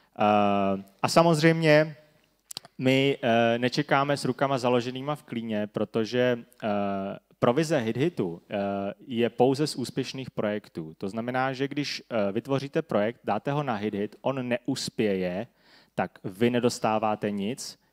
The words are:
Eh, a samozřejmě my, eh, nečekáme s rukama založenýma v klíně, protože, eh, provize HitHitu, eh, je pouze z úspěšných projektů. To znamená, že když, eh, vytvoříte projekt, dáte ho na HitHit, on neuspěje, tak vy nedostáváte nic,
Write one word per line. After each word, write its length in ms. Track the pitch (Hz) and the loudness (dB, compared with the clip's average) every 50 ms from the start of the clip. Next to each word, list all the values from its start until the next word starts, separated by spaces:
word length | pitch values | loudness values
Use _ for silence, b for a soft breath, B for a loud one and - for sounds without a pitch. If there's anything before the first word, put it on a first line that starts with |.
| b b _ - | b b _ 2
Eh, 640 | 107 104 104 104 101 101 101 101 98 98 98 95 98 - _ _ | 4 4 4 4 4 4 2 2 2 0 0 -2 -6 -12 _ _
a 60 | - 113 | -2 4
samozřejmě 880 | - 170 165 170 165 151 160 165 160 165 165 156 151 151 156 156 151 - - _ _ _ _ _ _ _ _ _ - - - - _ - | 4 6 6 6 4 4 4 4 4 4 6 6 6 6 6 2 -4 -14 -20 _ _ _ _ _ _ _ _ _ -18 -18 -18 -18 _ -2
my, 400 | 131 127 131 135 135 139 135 - | 2 2 4 4 4 2 0 0
eh, 360 | - 120 113 117 117 117 117 120 | 2 2 4 4 4 2 2 2
nečekáme 580 | 123 123 - - 147 - 151 139 139 143 143 | 0 0 0 -2 0 2 2 2 2 0 -2
s 80 | 135 - | -2 -2
rukama 340 | 131 123 - 143 135 139 127 | -4 0 0 0 0 0 0
založenýma 560 | 120 123 123 123 117 127 127 131 135 143 151 | 2 2 2 2 0 -2 -8 -8 -6 -6 -8
v 80 | 143 | -8
klíně, 440 | - - 123 117 113 113 110 104 104 | -8 -8 -8 -8 -4 -4 -4 -4 -4
protože, 720 | 104 - 110 107 - - 113 110 104 117 123 123 127 123 117 117 _ _ _ | -4 -4 -4 -4 -2 -2 -4 -2 0 0 2 2 2 0 -2 -6 _ _ _
eh, 60 | - 110 104 101 101 101 98 98 95 98 98 - _ _ _ _ | -4 -4 -2 -2 -2 -2 -4 -4 -6 -8 -10 -12 _ _ _ _
provize 400 | - 117 120 147 165 151 160 139 | 2 2 4 2 0 0 0 0
HitHitu, 640 | 113 110 110 120 143 175 170 - 107 85 82 90 _ _ | 0 -2 -2 0 -2 -2 -2 -2 -4 -4 -6 -10 _ _
eh, 60 | 107 101 101 98 101 98 98 101 - - - | -6 -4 -4 -2 -4 -4 -6 -6 -8 -12 -12
je 240 | - 120 113 117 113 | -6 0 0 0 0
pouze 360 | - - 123 135 139 127 156 | 4 4 4 4 4 2 0
z 100 | 151 - | -2 -2
úspěšných 540 | - 123 - - - 127 - - 135 127 - | -6 -6 -4 -4 -6 -6 -6 -8 -10 -12 -8
projektů. 640 | _ - 110 104 104 107 - - _ - 80 78 80 _ | _ -4 -4 -2 -4 -4 -8 -10 _ -12 -12 -12 -10 _
To 100 | - 123 | -8 -6
znamená, 440 | - 113 117 123 127 127 131 135 | -6 -6 -6 -4 -2 -2 -2 -2
že 160 | 135 123 139 139 | -2 -4 -4 -4
když, 340 | 139 143 143 - - - - _ | -4 -4 -4 -4 -6 -10 -10 _
eh, 220 | 123 113 101 101 | -2 -2 -2 0
vytvoříte 500 | 98 117 - 131 139 131 135 139 - 160 | -2 -4 -2 -2 -2 -2 -2 -2 -4 -6
projekt, 380 | 156 - - 104 104 110 120 - _ | -4 0 0 0 0 0 -4 -6 _
dáte 280 | - 101 110 - 143 | -4 -4 -2 -2 -4
ho 100 | 139 147 | -4 -2
na 120 | 147 135 113 | -2 -2 -4
HitHit, 420 | 101 104 107 104 98 104 107 - _ | -2 -2 -4 -2 -2 -4 -6 -8 _
on 280 | - 127 135 135 123 127 | -4 -4 -2 -2 -2 -2
neuspěje, 1000 | - - - - 135 - - - - - 113 104 98 92 92 90 90 95 117 - b b b b b b b b _ | -4 -4 -2 -4 -4 -4 -6 -8 -2 0 0 0 2 0 -2 -2 -4 -4 -8 -10 b b b b b b b b _
tak 240 | - 95 90 - - - | -4 -4 -4 -6 -12 -12
vy 260 | 104 92 95 117 120 | -12 -2 0 2 2
nedostáváte 800 | 123 120 117 120 - - - 113 110 110 110 107 107 104 - 104 | 2 2 2 0 0 2 0 0 2 2 2 0 0 0 -2 -4
nic, 480 | 104 101 98 104 131 - - - - _ _ _ | -2 -2 -4 -4 -6 -8 -10 -14 -14 _ _ _